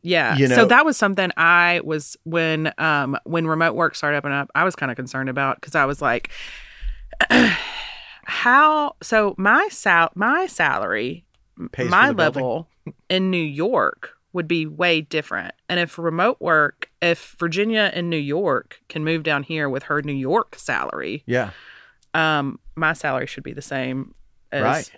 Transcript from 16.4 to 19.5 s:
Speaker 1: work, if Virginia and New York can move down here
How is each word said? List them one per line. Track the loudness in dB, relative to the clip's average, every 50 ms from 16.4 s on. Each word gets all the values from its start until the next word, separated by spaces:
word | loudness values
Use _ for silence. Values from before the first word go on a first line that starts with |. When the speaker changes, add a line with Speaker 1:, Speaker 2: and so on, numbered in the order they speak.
Speaker 1:
work, | 0 2 2 2 2 2 -2 _ -16 _ _ _ 0
if | 0 0 -2 -4 -20 -8 -6
Virginia | -4 -4 -2 -2 0 0 2 0 0 0 0
and | -2 -4 -2
New | -2
York | -2 -2 -2 -2 -2 0 0 0 -2 -4 _ -20 _ _ _
can | -8 -4 -2
move | -2 -2 -2 0
down | -2 -2 -2 -2
here | -4